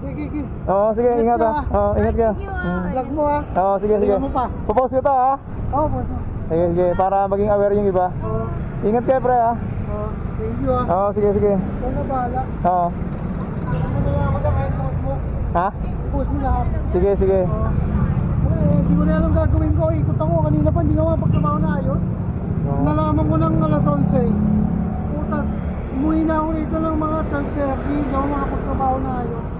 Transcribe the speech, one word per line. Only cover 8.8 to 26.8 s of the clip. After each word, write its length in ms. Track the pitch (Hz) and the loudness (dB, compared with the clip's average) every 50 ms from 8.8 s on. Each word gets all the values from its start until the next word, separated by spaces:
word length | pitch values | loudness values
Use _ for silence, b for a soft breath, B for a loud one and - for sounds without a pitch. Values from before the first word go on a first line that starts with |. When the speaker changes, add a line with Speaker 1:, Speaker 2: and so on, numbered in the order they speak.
| - | 0
Speaker 2:
Ingat 200 | 196 214 240 233 | 2 0 2 2
kayo, 120 | 254 262 262 240 | 2 2 2 4
pre, 140 | 247 247 240 | 2 2 4
ah. 160 | 233 226 240 | 2 2 0
Speaker 1:
Oo. 520 | 220 - - - - - 208 208 208 208 214 214 - - - - | -2 -4 -4 -4 -4 -4 -4 -4 -4 -4 -4 -6 -6 -6 -6 -6
Thank 240 | - - 220 233 - | -4 -4 -4 -4 -2
you, 120 | - 262 254 | 0 0 0
ah. 100 | 247 240 165 | 0 2 0
Speaker 2:
Oo, 160 | 170 185 202 202 196 | 2 2 2 0 0
sige, 140 | 208 208 208 196 202 | 2 2 2 2 4
sige. 140 | 202 208 202 | 2 2 2
Speaker 1:
Ikaw 320 | 190 196 - - - 247 | 2 0 -2 -4 -4 -4
na 160 | 247 262 277 285 | -2 -2 -2 -2
bahala. 380 | 262 269 262 247 240 247 254 262 - - - - | -2 -2 -2 -2 -2 -2 -4 -4 -4 -4 0 0
Speaker 2:
Oo. 200 | 175 185 180 175 175 175 - - - - - - - - - - - - - - | 2 2 2 2 0 -2 -4 -4 -4 -4 -6 -6 -4 -4 -4 -6 -6 -6 -6 -2
Speaker 1:
Ano 340 | - - - - - - - - | -2 -2 0 0 0 0 0 0
na 80 | - | 0
lang 160 | 143 - - | 0 2 2
ako 100 | - - - - | 0 0 0 0
dyan, 100 | - - | 0 0
kahit 200 | - - - - | 0 0 0 -2
post 240 | - - - - - | -2 -2 -2 -2 -2
mo. 120 | 131 135 135 123 - - - - - - - | -2 -2 -2 -2 -4 -4 -4 -2 -2 -2 0
Speaker 2:
Ha? 120 | 170 180 202 - - - - - - - - - | 0 0 0 -2 -4 -4 -4 -4 -4 -4 -2 -2
Speaker 1:
Post 160 | 277 262 - | -2 0 0
mo 80 | 277 277 277 | -2 -2 0
lahat. 220 | 254 - - 180 - - - - - | 0 0 0 0 0 0 -2 -2 0
Speaker 2:
Sige, 180 | - 180 180 202 202 | 2 2 2 2 2
sige. 240 | 185 190 190 190 190 185 | 2 2 2 4 2 2
Speaker 1:
Oo. 220 | 180 - - - - - - - - - - - - - - - - - - - | 0 0 0 0 0 0 0 0 0 0 0 0 2 0 0 0 0 0 0 2
Eh, 320 | - - - - - - | 2 2 2 2 2 2
hindi 180 | - - - - | 2 4 2 2
ko 100 | - - | 2 4
na 60 | - 208 | 2 2
alam 140 | 208 - 160 156 | 2 2 2 2
gagawin 400 | 320 - - - - 302 - - - | 2 2 2 2 2 2 2 2 2
ko. 40 | 320 | 2
Ikot 300 | 320 311 311 - - - - | 2 2 0 0 0 0 0
ako. 140 | 311 311 330 320 311 302 | 0 0 2 2 2 2
Kanina 160 | - - - - | 2 2 2 2
pa, 100 | - - - | 2 2 2
hindi 100 | - 156 | 2 2
nga 120 | 311 - | 2 2
makapagtrabaho 500 | - - - - - - - - 294 294 - - | 2 0 0 2 2 2 2 2 2 0 0 0
na 60 | - - - | 0 0 0
ayos. 220 | - - - - - - - - - - - - - - - - - | 0 0 0 0 -2 -2 -4 -4 -4 -4 -4 -4 -4 -4 -2 -2 -2
Speaker 2:
Oo. 160 | - - - 269 | 0 0 0 2
Speaker 1:
Nalaman 400 | 294 302 302 302 302 302 311 320 | 2 2 2 2 2 2 2 2
ko 120 | 302 311 320 | 2 2 2
ng 160 | 320 320 320 320 311 | 2 2 2 2 2
alas 200 | 294 294 294 - | 2 2 2 2
onse. 360 | 294 285 277 269 - - 262 240 233 208 208 - - 214 214 214 - - - - - - - - - - | 2 2 2 2 2 2 2 2 2 2 2 2 2 2 2 2 0 0 -2 -2 -2 -4 -4 -4 -4 -4
Puta, 240 | - - - - - - 208 214 - - - - - - - - | -4 -4 -2 -2 -2 -2 -2 -4 -4 -4 -6 -6 -6 -6 -6 -4
umuwi 240 | 269 277 311 311 320 320 | -2 0 0 2 2 2
na 80 | 320 320 311 311 | 0 0 0 0
ako 40 | 320 330 | -2 -2
rito 220 | 311 302 320 330 | -2 -2 -2 -2
ng 200 | 320 | -2